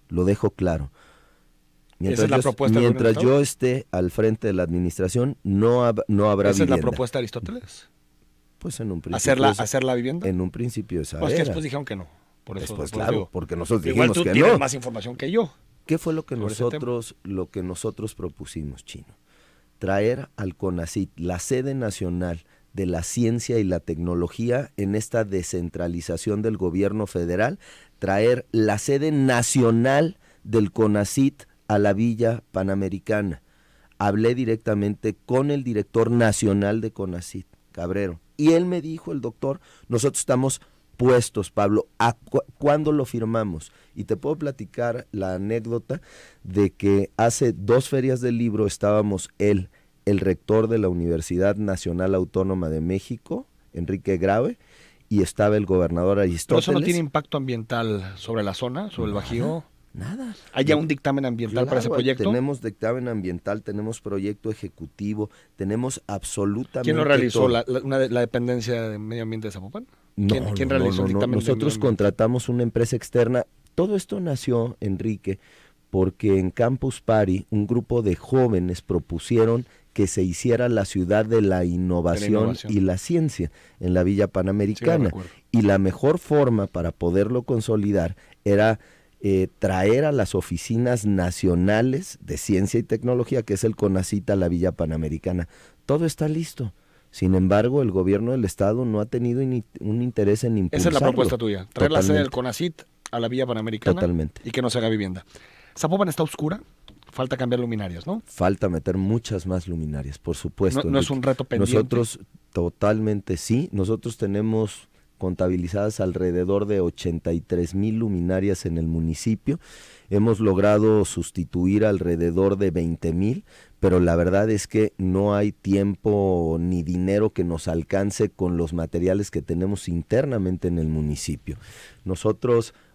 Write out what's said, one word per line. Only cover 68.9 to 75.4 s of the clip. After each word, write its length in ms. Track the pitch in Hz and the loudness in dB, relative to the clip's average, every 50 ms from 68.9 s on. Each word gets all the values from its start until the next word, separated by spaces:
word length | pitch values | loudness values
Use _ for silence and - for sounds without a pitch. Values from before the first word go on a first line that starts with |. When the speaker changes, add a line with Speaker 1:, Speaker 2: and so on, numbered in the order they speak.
| 107 104 | -6 -8
Speaker 2:
medio 240 | 104 107 117 120 113 | -8 -8 -8 -6 -6
ambiente 240 | 113 113 110 107 | -6 -6 -8 -8
de 40 | 107 92 | -10 -10
Zapopan? 340 | 98 92 101 - 214 254 - _ _ _ _ - | -12 -14 -14 -14 -14 -14 -16 _ _ _ _ -4
Speaker 1:
No, 120 | - 101 | 0 2
Speaker 2:
¿Quién, 260 | 101 107 131 127 104 104 | 2 2 2 0 -2 -2
quién 140 | 98 135 | -2 0
Speaker 1:
no, 80 | 135 139 | 2 2
Speaker 2:
realizó 220 | 131 123 - 95 92 | 2 2 2 2 0
Speaker 1:
no, 60 | 95 | 0
Speaker 2:
el 60 | 95 95 | 0 2
Speaker 1:
no, 60 | 98 | 2
Speaker 2:
dictamen 120 | 110 120 | 2 2
de 40 | 123 | 0
Speaker 1:
nosotros 200 | - 117 127 127 | 0 2 0 0
Speaker 2:
medio 80 | 110 - | 0 0
ambiente? 200 | 147 143 110 120 | -2 0 0 2
Speaker 1:
contratamos 640 | 123 110 - 101 101 - - 110 113 123 123 - - | 2 2 4 2 2 2 2 2 2 2 0 -2 -2
una 140 | 120 123 120 | 0 0 0
empresa 320 | 117 - 113 117 - 127 | 0 0 0 0 0 -2
externa. 480 | 110 - - - 123 120 113 127 123 - _ _ _ _ _ - | -4 -4 0 2 2 4 4 2 0 -2 _ _ _ _ _ -2
Todo 220 | - 175 208 208 | 0 0 0 0
esto 240 | 190 - - 202 202 | -2 -4 -4 -6 -4
nació, 560 | 180 170 139 127 - - 120 117 113 120 - - | -4 -4 -4 -4 -2 0 0 0 0 -2 -4 -6
Enrique, 580 | - 104 98 85 - 117 107 98 - 98 95 - | -4 -4 -4 -2 -2 -4 -4 -4 -4 -6 -6 -6